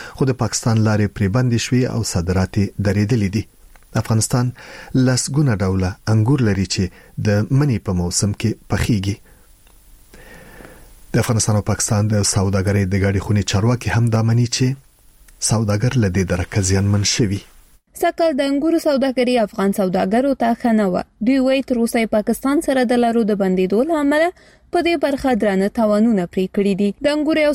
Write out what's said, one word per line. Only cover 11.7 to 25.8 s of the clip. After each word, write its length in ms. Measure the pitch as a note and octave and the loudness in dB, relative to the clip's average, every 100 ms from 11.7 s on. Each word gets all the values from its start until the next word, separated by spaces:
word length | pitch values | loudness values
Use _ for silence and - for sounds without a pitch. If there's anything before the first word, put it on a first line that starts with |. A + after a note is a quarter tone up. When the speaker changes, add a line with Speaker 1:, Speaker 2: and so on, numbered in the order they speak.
Speaker 1:
پاکستان 420 | G2 - G#2 G#2 G#2+ | -2 0 0 2 0
د 100 | G2 | 0
سوداګرۍ 500 | G#2 G2 G2 F#2+ G2+ F#2+ | 0 0 0 0 0 0
د 60 | G2 G2 | 0 0
ګډې 140 | G2 - | 0 0
خونې 180 | G#2 F#2+ | 0 0
چارواکي 440 | G2+ A2+ A#2+ - A#2 | 0 2 0 0 0
هم 80 | A#2 A2+ | 2 2
دا 100 | A2+ | 2
مني 220 | A#2 A#2+ - | 2 0 0
چې 120 | B2+ C3+ - _ - - - - - | -2 -2 -10 _ -20 -20 -20 -10 -4
سوداګر 380 | A2 G#2+ G#2 B2 B2+ | -2 0 0 0 2
له 40 | G2+ F#2+ | 2 0
دې 80 | F2+ F2+ | 0 -2
درکه 340 | F2 G#2+ F#2 | -2 -2 0
زیانمن 380 | G2 G2 G2+ G2+ - | 0 2 0 0 0
شوي. 280 | G#2+ G2 - - _ _ _ - | -2 -2 -8 -20 _ _ _ -4
Speaker 2:
سږ 120 | F4 E4 | -2 0
کال 120 | E4 C#4 | 0 0
د 100 | C#4 | 0
انګورو 280 | C#4 D#4+ E4 | 0 0 0
سوداګري 500 | D#4+ C4+ C4+ B3+ B3 B3 | 2 0 0 0 0 0
افغان 320 | G#3 A3 G3 G3 | 0 -2 -2 0
سوداګرو 580 | F#3 F#3 F#3+ A3+ C#4 C4 | 0 0 0 0 0 0
ته 120 | A#3 A#3 | -2 0
ښه 100 | A#3+ G#3+ | 0 2
نه 80 | G3 | 0
وه. 80 | F#3 - _ G#3+ | -2 -6 _ 0
دوی 100 | C4+ C4 | 2 2
وایي، 140 | C4+ - | 0 0
تر 60 | A#3+ | -2
اوسه 180 | A#3 A#3+ | 0 -2
یې 140 | A3+ G#3+ | 0 0
پاکستان 480 | G#3+ A3 C4+ D4 D#4 | -2 -2 0 0 0
سره 180 | C4 A#3+ | 0 2
د 100 | B3 | 2
لارو 200 | A#3 A#3 G#3+ | 2 2 0
د 100 | G3+ | 0
بندېدو 400 | F#3+ F#3 F#3 G3+ D4+ | 0 0 0 0 0
له 100 | D#4 | 0
امله 260 | C#4+ D4 E4+ - - _ _ | 0 2 0 -4 -16 _ _
په 60 | F4 E4+ | -2 0
دې 100 | E4 | 0
برخه 300 | D4 C#4 C4+ A3+ | -2 -2 0 0
درانه 240 | G#3+ F#3+ G3+ | 2 0 0
تاوانونه 460 | - | 0